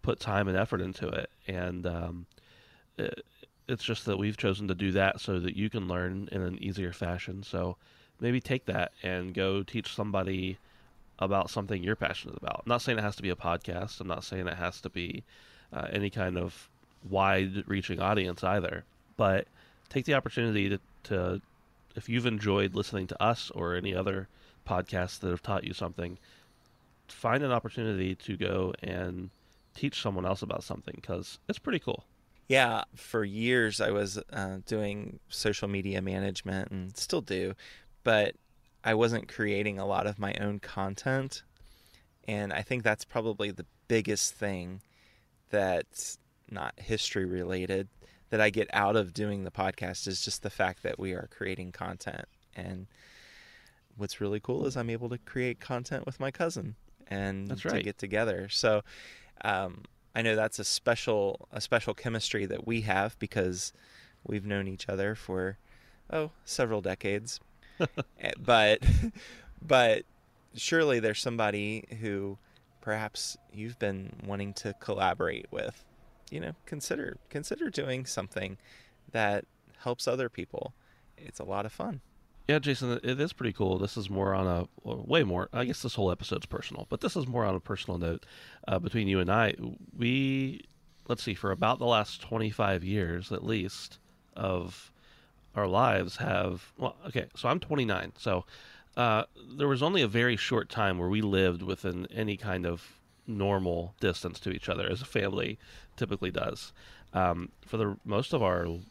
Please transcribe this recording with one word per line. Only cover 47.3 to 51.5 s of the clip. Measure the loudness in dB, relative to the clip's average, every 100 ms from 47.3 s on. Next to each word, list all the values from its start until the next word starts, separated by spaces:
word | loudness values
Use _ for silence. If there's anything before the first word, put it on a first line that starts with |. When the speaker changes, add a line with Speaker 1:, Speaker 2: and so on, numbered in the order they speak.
| -2 -2 -2 0 -2 -2 -10 -20 -20 -2
Speaker 2:
that | 4
I | 6
get | 4 2
out | 4 6 4
of | 2
doing | -2 -2 -2
the | -6
podcast | 0 -2 0 -6 -4 -4
is | -2
just | -4 -4
the | -6
fact | 0 -2 0
that | -4 -2
we | -4
are | -4 -8
creating | -6 -4